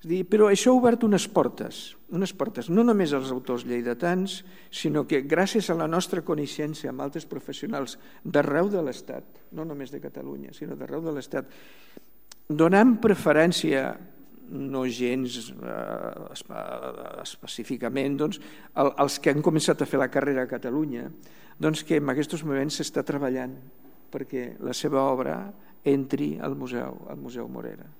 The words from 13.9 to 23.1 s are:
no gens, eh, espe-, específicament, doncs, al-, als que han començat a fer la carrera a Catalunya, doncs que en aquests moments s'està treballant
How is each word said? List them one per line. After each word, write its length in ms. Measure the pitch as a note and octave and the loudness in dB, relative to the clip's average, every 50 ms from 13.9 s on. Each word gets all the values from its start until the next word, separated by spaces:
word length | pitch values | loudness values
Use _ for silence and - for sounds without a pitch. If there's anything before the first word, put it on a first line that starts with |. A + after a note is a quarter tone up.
| - - - - - - - - - - - | -6 -8 -12 -18 -18 -20 -20 -20 -20 -18 -16
no 380 | - - C3+ C#3 C3+ C3+ C3+ B2+ | -12 -10 -8 -8 -6 -4 -4 -4
gens, 520 | B2+ A#2 A#2 B2 B2 B2 C3 C3 B2 A#2+ B2 A2 - | -4 -2 -2 -2 0 0 0 -2 -4 -6 -8 -12 -12
eh, 600 | C2 - - B1 A1 A1 A#1 G1+ A1+ - - - - - - - - | -14 -12 -10 -8 -8 -8 -6 -6 -6 -6 -6 -8 -8 -10 -14 -14 -14
espe-, 260 | - - - - A1 - - - - B2+ C3 - - - - - - - | -16 -14 -12 -10 -10 -8 -8 -8 -8 -8 -10 -10 -10 -12 -12 -12 -12 -12
específicament, 920 | - - - - - - - A2+ - C3+ A#2 B2 A#2 B2+ C3+ C3+ C#3 C#3+ C#3 | -12 -12 -14 -14 -12 -10 -10 -6 -6 -6 -4 -4 -4 -2 0 0 0 0 0
doncs, 200 | D3+ E3 G#3 - - - - - - - - | -2 -2 -2 -6 -12 -16 -18 -18 -20 -10 0
al-, 180 | - C#3+ C#3 - - C#3+ | 2 2 2 4 2 0
als 160 | C3+ - - | 0 0 0
que 140 | - E3 C#3 | 0 2 2
han 100 | D3 D3+ | 4 2
començat 380 | F#3 D#3+ D#3 D3 - D#3 - | 4 2 4 2 2 2 2
a 80 | C#3+ - | 0 0
fer 100 | - C3+ | 2 0
la 120 | C3+ B2+ | 0 2
carrera 340 | - C#3+ C3+ C#3 C#3 C3 B2+ | 0 0 0 2 0 0 -2
a 60 | B2 | -4
Catalunya, 580 | C3 A#2+ - B2+ A#2+ D3 D#3 D3 B2 A#2 C3 C3+ - - - - - - - - - - | -6 -6 -6 -4 -2 -2 -2 -2 -4 -8 -8 -12 -14 -16 -18 -20 -20 -20 -20 -20 -10 -2
doncs 240 | D#3 D#3 D#3 D3+ - | 0 0 0 0 -2
que 160 | - E3 D3+ | 0 2 2
en 140 | D3 C#3 B2+ | 2 2 0
aquests 320 | C#3+ D3 D3 - D#3+ D#3 | 0 -2 -2 -4 -6 -4
moments 320 | D#3 C#3 C3+ C#3 D3+ D3 - | -2 -2 0 0 -2 -2 -4
s'està 240 | - - - C#3+ C#3 | -6 -4 -2 -4 -2
treballant 520 | - | -2